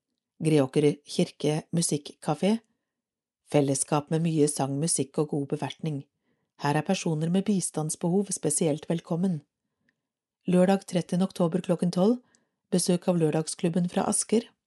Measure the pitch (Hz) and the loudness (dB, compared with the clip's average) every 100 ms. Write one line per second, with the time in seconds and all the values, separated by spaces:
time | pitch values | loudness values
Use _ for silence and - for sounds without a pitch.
0 | _ _ _ - 160 151 135 151 147 147 | _ _ _ -6 2 2 2 2 2 2
1 | - - 151 - 143 151 - 170 - 147 | -4 -2 -2 -2 -2 -2 -2 -2 -2 -2
2 | - - - 151 185 226 - _ _ _ | -6 -8 -6 -2 0 0 -4 _ _ _
3 | _ _ _ _ - 151 139 135 - 151 | _ _ _ _ -2 0 2 0 0 -2
4 | 143 160 170 160 147 - 135 139 165 - | 0 0 0 2 2 0 -2 -2 -2 -2
5 | 135 - 151 151 139 151 131 - 160 139 | -2 -4 -2 -4 -4 -6 -6 -8 -8 -8
6 | - _ _ _ _ - 143 151 151 190 | -10 _ _ _ _ -4 0 0 0 -2
7 | 175 156 165 190 196 196 - - 156 - | -2 -2 0 0 0 -2 -2 -4 -4 -4
8 | 175 190 196 - 156 - 165 151 - 165 | -2 0 -2 -4 -2 0 0 0 -4 -6
9 | - 165 190 156 - _ _ _ _ _ | -4 -2 -2 -2 -8 _ _ _ _ _
10 | _ _ _ _ - 180 185 196 - 180 | _ _ _ _ 0 4 4 2 0 -4
11 | - 180 185 - 170 170 - 170 180 175 | -2 -2 -2 0 0 0 -2 0 0 2
12 | 196 247 - _ _ _ _ 180 - 175 | 2 2 -4 _ _ _ _ 0 2 0
13 | - 175 156 156 160 - 175 175 175 196 | 0 0 2 0 -4 -4 -2 0 -2 -2
14 | - 214 - 220 - _ | -2 -2 0 -2 -2 _